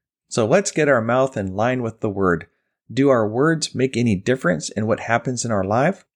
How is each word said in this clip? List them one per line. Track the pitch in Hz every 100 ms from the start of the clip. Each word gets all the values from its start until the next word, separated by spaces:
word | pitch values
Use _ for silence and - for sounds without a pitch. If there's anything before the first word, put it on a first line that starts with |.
| _ _ _
So | - 110
let's | 180 202
get | - 147
our | 127
mouth | 110 127 135 113
in | 95
line | 95 120 127
with | 113 -
the | 110
word. | 98 92 82 - _ _ _ -
Do | 113 139
our | 123 104
words | 117 156 160 -
make | 113 131 117
any | 120 92
difference | 120 131 170 170 -
in | - 107
what | 110
happens | - 117 131 120
in | 120
our | 104
life? | 95 113 156 190 _